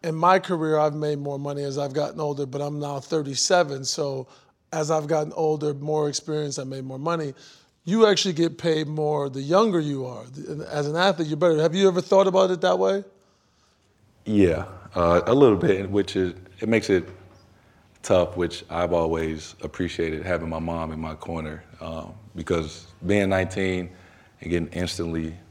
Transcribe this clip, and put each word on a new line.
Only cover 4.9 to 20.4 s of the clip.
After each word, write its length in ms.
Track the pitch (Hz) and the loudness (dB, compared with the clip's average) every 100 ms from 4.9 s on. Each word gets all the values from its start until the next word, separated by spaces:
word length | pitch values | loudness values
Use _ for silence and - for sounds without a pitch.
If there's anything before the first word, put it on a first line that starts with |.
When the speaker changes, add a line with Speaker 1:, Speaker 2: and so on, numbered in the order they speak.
| 160 147 | 0 0
Speaker 1:
gotten 260 | 156 151 | -2 -2
older, 400 | - 160 156 151 | -2 0 0 -2
more 340 | 139 147 151 147 | -4 -2 0 0
experience, 500 | 135 - 151 147 139 | -4 -6 -6 -4 -6
I 60 | |
made 220 | 135 135 131 | -8 -10 -10
more 140 | 131 | -6
money. 340 | 156 170 147 131 - - _ _ | -2 -2 -4 -10 -20 -20 _ _
You 240 | - 220 220 | -2 6 6
actually 260 | 190 202 | 6 2
get 240 | 156 165 139 | 0 0 0
paid 300 | 170 156 151 | 0 0 -2
more 420 | 151 151 147 143 | -2 -2 -2 -4
the 120 | 131 | -6
younger 380 | 139 180 226 175 | 2 4 4 2
you 260 | 151 139 127 | 0 -4 -6
are. 180 | 117 120 135 151 147 - | -10 -14 -14 -10 -10 -6
As 180 | 147 147 | -4 -2
an 80 | 160 | 2
athlete, 320 | 190 175 156 | 2 2 -2
you're 80 | 151 | 2
better. 260 | 175 156 | 4 4
Have 140 | 160 175 | 2 4
you 120 | 196 | 4
ever 120 | 180 | 4
thought 280 | - 190 196 | 4 4 6
about 240 | 185 190 | 4 2
it 100 | 180 | 2
that 180 | 185 185 | 0 2
way? 240 | 190 196 196 _ _ _ _ _ _ _ _ _ _ _ | 2 0 -6 _ _ _ _ _ _ _ _ _ _ _
Speaker 2:
Yeah, 420 | - 107 92 78 - - - 92 | 0 4 4 4 -4 -14 -10 0
uh, 260 | 85 87 90 | 4 4 4
a 80 | |
little 240 | 131 135 98 | 6 6 6
bit, 320 | 85 95 98 | 2 0 0
which 260 | 101 98 95 | -2 0 0
is, 200 | 92 85 - - | -2 -4 -18 -8
it 100 | 110 | 0
makes 220 | 113 107 | 0 4
it 180 | 95 85 - - - _ _ _ _ _ _ | 0 0 -16 -20 -20 _ _ _ _ _ _
tough, 340 | - 95 87 87 | 2 2 2 -2
which 260 | 85 - - | -4 -4 -8
I've 240 | 82 87 | -4 0
always 640 | 85 82 80 80 78 78 - | 0 0 0 -4 -6 -12 -14
appreciated 640 | 78 - 90 - 82 78 | -14 -6 -6 -2 -4 -4
having 240 | 90 85 | -4 -4